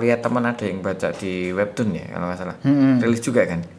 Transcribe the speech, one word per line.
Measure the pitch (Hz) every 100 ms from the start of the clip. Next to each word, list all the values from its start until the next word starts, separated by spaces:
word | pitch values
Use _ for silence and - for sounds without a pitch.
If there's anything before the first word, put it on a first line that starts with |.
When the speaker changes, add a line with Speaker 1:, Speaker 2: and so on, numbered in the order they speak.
Speaker 1:
lihat | 117 117 117
teman | 123 120
ada | 120 104
yang | 92
baca | 98 92 90
di | - 98 92 90
webtoon | 90 101 - 110
ya | 82 -
kalau | 85 87
nggak | 90
salah. | 90 - 139
Speaker 2:
Hmm. | 143 135 127
Speaker 1:
Rilis | 117 113
juga | 135 117 87
kan? | 85 85